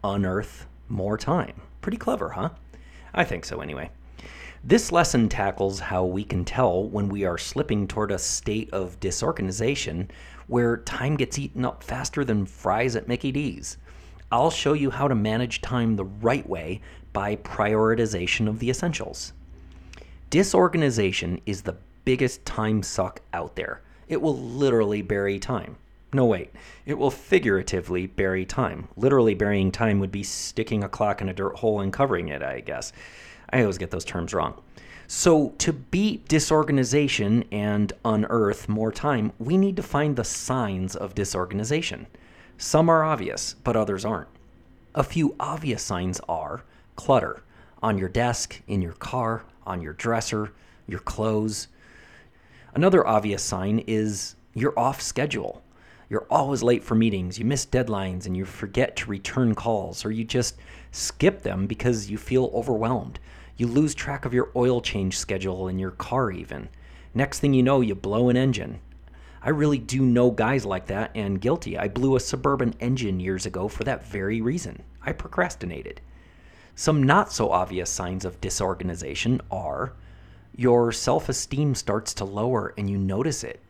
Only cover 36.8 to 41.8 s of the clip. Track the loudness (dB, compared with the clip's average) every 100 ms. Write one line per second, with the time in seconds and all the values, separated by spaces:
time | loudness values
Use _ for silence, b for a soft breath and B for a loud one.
36.8 | 4 2 2 0 2 2 2 -2 0 2
37.8 | 0 -2 0 0 2 2 2 0 -4 -2
38.8 | -2 -2 -2 0 -2 -4 0 2 2 0
39.8 | -2 0 0 0 -4 -6 -4 -2 -2 -2
40.8 | -4 -6 -6 -4 -2 -2 -2 -4 -2 -2